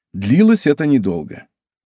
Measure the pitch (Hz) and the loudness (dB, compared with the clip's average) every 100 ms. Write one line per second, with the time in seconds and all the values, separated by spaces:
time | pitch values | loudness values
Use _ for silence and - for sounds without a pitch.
0 | _ - 101 151 220 220 151 143 151 139 | _ -10 0 2 4 2 0 -2 0 0
1 | 95 85 - - - _ _ _ _ | -2 -6 -10 -16 -20 _ _ _ _